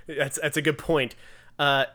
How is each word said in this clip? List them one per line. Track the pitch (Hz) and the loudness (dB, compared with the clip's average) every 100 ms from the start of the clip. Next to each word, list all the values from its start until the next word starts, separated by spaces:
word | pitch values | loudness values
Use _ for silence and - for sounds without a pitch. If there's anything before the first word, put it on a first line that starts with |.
| - | -8
That's, | 143 139 - | -2 -2 -2
that's | 151 156 | -2 0
a | |
good | 151 143 | 0 0
point. | - 156 123 - - - - - | 0 2 0 -4 -20 -20 -16 -2
Uh, | 143 139 131 | 2 2 0